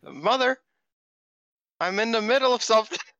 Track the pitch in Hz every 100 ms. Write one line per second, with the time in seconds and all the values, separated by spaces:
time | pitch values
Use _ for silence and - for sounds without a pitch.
0 | - - 160 262 254 262 _ _ _ _
1 | _ _ _ _ _ _ _ _ 170 190
2 | 226 226 214 262 262 247 - 220 220 -
3 | -